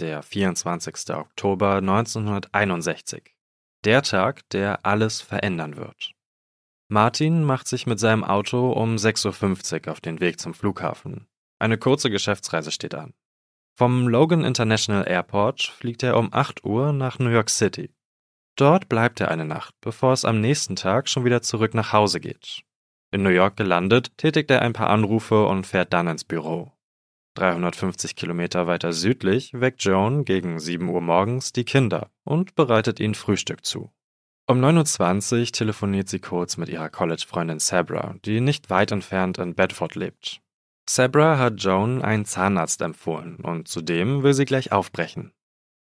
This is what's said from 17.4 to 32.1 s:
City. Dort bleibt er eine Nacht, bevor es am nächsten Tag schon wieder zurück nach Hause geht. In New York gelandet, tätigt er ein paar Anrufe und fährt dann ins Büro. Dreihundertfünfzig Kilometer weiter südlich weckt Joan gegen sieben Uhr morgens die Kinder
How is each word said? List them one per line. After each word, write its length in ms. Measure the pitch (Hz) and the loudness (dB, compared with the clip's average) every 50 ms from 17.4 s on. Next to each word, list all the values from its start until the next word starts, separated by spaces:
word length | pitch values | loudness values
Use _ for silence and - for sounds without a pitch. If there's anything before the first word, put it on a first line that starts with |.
| 107 - | 2 0
City. 460 | - - 110 95 - - - - _ _ _ _ _ _ _ _ _ _ _ _ _ | 0 0 0 0 0 -4 -10 -12 _ _ _ _ _ _ _ _ _ _ _ _ _
Dort 320 | - 139 143 170 190 - - | 2 4 6 4 4 2 0
bleibt 320 | 117 113 117 120 - - | 0 2 2 0 0 -2
er 120 | 95 - | -2 -2
eine 120 | 82 82 80 | -2 -2 -4
Nacht, 300 | 76 78 76 - - - _ | -6 -6 -8 -10 -14 -18 _
bevor 320 | - 113 - - - 127 | -10 -10 -4 0 2 2
es 120 | 131 - - | 2 2 2
am 160 | 117 113 107 | 0 2 2
nächsten 360 | 107 123 147 - - - 95 | 2 2 0 0 -2 -4 -6
Tag 320 | - - 92 101 131 143 - | -2 0 0 0 0 0 -2
schon 160 | - 131 120 | -2 0 2
wieder 180 | 123 123 117 | 2 2 2
zurück 320 | - - - 107 110 110 - | 0 -2 0 0 0 0 0
nach 180 | 117 107 - | -2 0 2
Hause 280 | 113 107 107 95 87 87 | 4 4 4 4 2 -2
geht. 420 | - - - - - - - - - _ _ _ _ _ _ _ _ _ | -6 -10 -12 -14 -16 -16 -16 -16 -18 _ _ _ _ _ _ _ _ _
In 140 | - 98 98 | -2 0 2
New 60 | 95 | 4
York 260 | 90 90 95 101 - | 6 6 4 4 2
gelandet, 600 | - 107 92 87 87 92 95 117 127 123 - _ | 0 0 2 2 2 4 4 4 2 2 -2 _
tätigt 320 | - - 156 151 156 147 - | -2 0 0 2 2 2 2
er 140 | 131 123 | 2 2
ein 120 | - 120 113 | 2 0 0
paar 160 | - 107 85 | 0 0 2
Anrufe 560 | 104 110 107 98 113 110 - - 113 107 107 | 4 4 4 2 0 0 2 2 4 4 4
und 200 | 95 98 95 90 | 4 0 -2 -2
fährt 260 | - - 92 87 - | 0 0 0 0 2
dann 140 | 90 85 87 | 0 0 0
ins 160 | 85 80 80 | 0 -4 -6
Büro. 480 | - - 82 80 76 80 82 85 - - - _ _ _ _ _ _ _ _ _ _ _ - | -6 -6 -6 -6 -4 -4 -6 -6 -6 -10 -18 _ _ _ _ _ _ _ _ _ _ _ -4
Dreihundertfünfzig 800 | - 92 92 87 87 87 87 - - 98 92 - - - - - | -2 0 0 0 0 -2 -4 -4 -4 -4 -4 -4 -6 -8 -10 -8
Kilometer 540 | - - 85 85 85 87 87 - 90 87 87 | -8 -8 -6 -4 -4 -4 -2 -2 -2 0 0
weiter 240 | 87 82 - 87 | -2 -2 -2 -4
südlich 580 | 82 80 87 110 127 - - 95 101 131 - - - | -4 0 0 0 0 0 0 0 0 0 -2 -6 -4
weckt 280 | 120 127 131 - - | -2 -2 -2 -2 -2
Joan 420 | - 98 95 95 101 113 135 147 131 | 0 2 2 2 2 2 0 0 0
gegen 360 | - 95 92 85 87 82 82 | 0 0 0 -2 -4 -6 -6
sieben 280 | 76 85 87 82 90 87 | -6 -6 -4 -4 -2 -2
Uhr 120 | 87 87 | -2 -2
morgens 520 | 85 82 82 90 98 113 123 127 - - | 0 2 2 2 2 2 -2 -4 -6 -6
die 120 | - 123 117 | -6 -6 -2
Kinder 480 | - - 135 127 101 85 78 - - | 0 2 2 2 2 0 -4 -6 -10